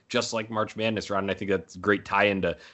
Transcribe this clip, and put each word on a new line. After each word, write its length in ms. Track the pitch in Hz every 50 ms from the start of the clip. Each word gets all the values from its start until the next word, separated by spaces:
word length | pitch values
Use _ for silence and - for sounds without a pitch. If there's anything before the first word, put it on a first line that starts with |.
| _ -
just 240 | - 123 113 - 117
like 160 | 110 110 113
March 260 | 113 107 110 - -
Madness, 340 | 104 110 113 110 101 92 -
Ron. 140 | 101 95 98
And 80 | 98
I 20 | 92
think 160 | - 101 95
that's 260 | 98 92 - - -
a 40 | 92
great 240 | 90 101 101 98 98
tie 220 | - 104 101 104
into 320 | 104 98 95 90 85 82 - - -